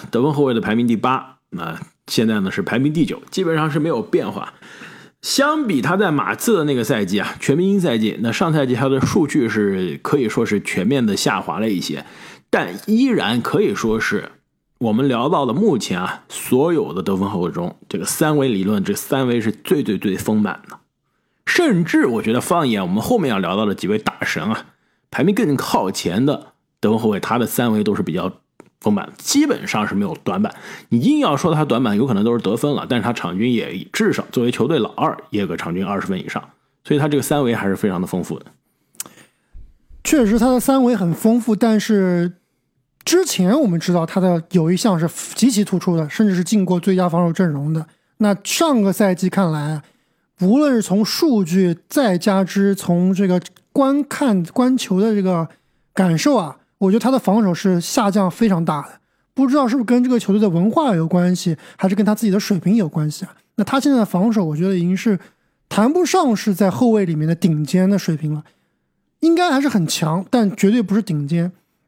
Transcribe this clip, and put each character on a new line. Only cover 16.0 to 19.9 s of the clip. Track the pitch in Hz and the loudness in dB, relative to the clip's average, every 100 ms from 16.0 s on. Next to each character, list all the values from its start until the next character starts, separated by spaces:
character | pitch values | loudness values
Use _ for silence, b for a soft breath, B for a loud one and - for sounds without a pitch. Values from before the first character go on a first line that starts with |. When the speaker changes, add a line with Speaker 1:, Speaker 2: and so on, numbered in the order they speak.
| 92 - - | -6 -10 -14
Speaker 1:
所 | - - 127 165 | -14 -2 2 2
有 | 160 - | 0 -2
的 | 90 | -4
得 | 90 95 | -4 -2
分 | 98 | -2
后 | 98 | -2
卫 | 87 | -4
中， | 87 87 - - | -4 -8 -10 -10
这 | 90 | -8
个 | - | -6
三 | - 156 151 | -2 0 2
维 | 135 | 0
理 | 98 | 0
论， | 95 104 | 0 -2
这 | 95 | -2
三 | 101 - 135 127 | -4 -2 -2 0
维 | 120 | 0
是 | 107 | -2
最 | - - 147 | -6 -2 -2
最 | 110 | 0